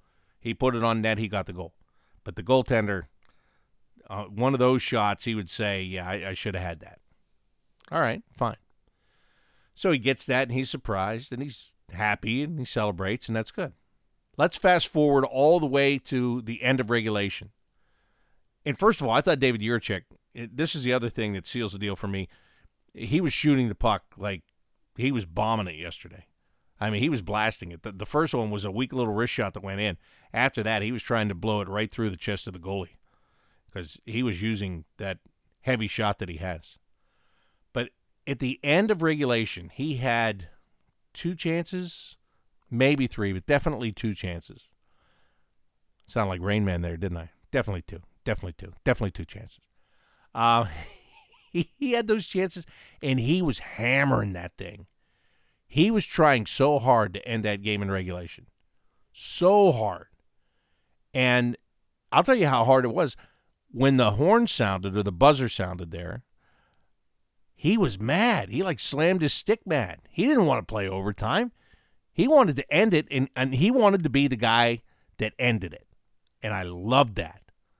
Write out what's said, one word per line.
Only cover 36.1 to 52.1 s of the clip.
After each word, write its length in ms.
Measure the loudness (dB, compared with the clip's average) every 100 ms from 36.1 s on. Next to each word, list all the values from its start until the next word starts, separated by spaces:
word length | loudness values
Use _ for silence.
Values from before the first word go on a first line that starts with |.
| -2
that 100 | -6
he 80 | -8
has. 400 | -8 -10 -14 _ _ _ _ _ _ _ _ _ _
But 160 | -6 -6 _ _ _ -8
at 120 | -4
the 200 | -4 -2
end 280 | 2 2 4
of 100 | 2
regulation, 720 | 2 2 2 2 0 -6 -12
he 220 | -8 -6 -2
had 540 | 0 2 0 -2 -10 -20 _ _ _ _ _
two 200 | -8 -6
chances, 840 | -4 -2 -4 -4 -8 -10 -12 -16 -20 _ _ _ _ -6
maybe 380 | 2 4 4 0
three, 260 | -2 -4
but 140 | -4 0
definitely 440 | 0 0 -4 -6
two 220 | -4 -6
chances. 560 | -4 -8 -10 -12 -20 _ _ _ _ _ _ _ _ _ _ _ _ _ _ _
Sound 240 | -4 -4
like 120 | -4
Rain 220 | -2 0
Man 180 | 0 0
there, 160 | -4 -4
didn't 200 | -6 -6
I? 140 | -12 _ -4
Definitely 340 | -2 -2 -6
two. 180 | -8 -16 -18 _
Definitely 300 | -6 -4 -6
two. 200 | -12 -16 -4
Definitely 280 | -2 0 -2
two 140 | -6 -12
chances. 360 | -14 -18 _ _ _ _ _ _ _ _ 0
Uh, 300 | 4 4 2 -6 -16 -20 _
<laughs> 440 | _ _ _ _
he, 200 | -4 -4 -4
he 160 | -2
had 140 | 0
those 200 | 2